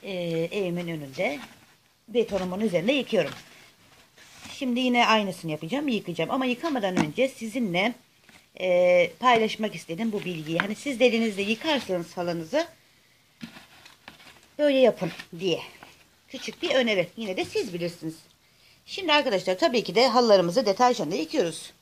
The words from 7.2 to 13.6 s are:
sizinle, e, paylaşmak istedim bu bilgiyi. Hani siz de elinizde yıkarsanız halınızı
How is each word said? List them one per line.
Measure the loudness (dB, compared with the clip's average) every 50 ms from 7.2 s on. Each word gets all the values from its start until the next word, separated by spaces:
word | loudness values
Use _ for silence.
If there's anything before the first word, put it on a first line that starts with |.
| -2
sizinle, | -2 -2 -6 -12 -8 -4 -4 -4 -2 0 0 0 0 -2 -6 _ _ _ _ _ -20 -20 -20 _ _ _ -6
e, | 0 2 4 4 6 6 6 6 4 2 0 0
paylaşmak | 4 4 4 4 4 0 -2 -4 -6 -6 -6
istedim | -8 -10 -10 -8 -4 -4 -4
bu | -4 -4 -4
bilgiyi. | -6 -6 -6 -6 -4 -2 -2
Hani | -2 -4 -4
siz | -6 -6 -6 0 4
de | 4
elinizde | 4 4 2 0 -2 -2 -2
yıkarsanız | -2 -2 -2 -2 0 -2 -2 -2 -2 -2 -4 -4 -4 -6 -8
halınızı | -6 -4 -4 -4 -4 -6 -2 -2 -2 -2 -4 -10 _ _ _ _ _ _ _ _ _ _ _ _ _ -20 -20 -20 -20